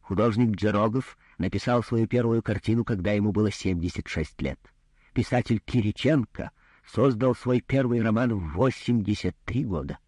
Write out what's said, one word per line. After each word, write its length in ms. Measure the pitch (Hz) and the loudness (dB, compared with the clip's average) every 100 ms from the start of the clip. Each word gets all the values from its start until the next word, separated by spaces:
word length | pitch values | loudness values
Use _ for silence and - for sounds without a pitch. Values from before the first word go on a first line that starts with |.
Художник 560 | - 95 117 110 120 101 | -4 2 2 4 2 2
Джерогов 600 | 107 104 110 123 - - _ _ | 2 2 2 0 -6 -16 _ _
написал 460 | 90 98 - 123 | -4 -2 0 0
свою 240 | 110 117 113 | 2 0 2
первую 340 | 123 117 117 | 2 2 0
картину, 420 | - 104 - 117 | 0 -4 0 0
когда 280 | 113 107 87 | 0 -2 0
ему 180 | 104 104 | 2 2
было 220 | 98 107 | 2 0
семьдесят 560 | - 95 87 87 - - | 0 -2 -2 -2 -6 -8
шесть 340 | - 78 - | -6 -6 -6
лет. 160 | 69 65 - _ _ _ _ | -6 -6 -16 _ _ _ _
Писатель 460 | - 117 123 - 113 | -4 0 0 0 -2
Кириченко 880 | - 120 104 - - 156 107 - - _ _ _ | 0 0 0 0 2 2 0 -8 -14 _ _ _
создал 520 | - - 135 110 127 117 | -8 2 2 4 0 0
свой 240 | 123 127 | 0 -2
первый 420 | - 135 127 120 | 0 0 2 0
роман 320 | 113 110 123 | 2 2 0
в 200 | 104 82 | -2 -4
восемьдесят 840 | 80 131 - - 120 101 104 90 - | 0 0 0 -2 0 0 -2 -4 -6
три 200 | - 123 | -6 -4
года. 340 | 139 87 71 71 | -2 -4 -6 -10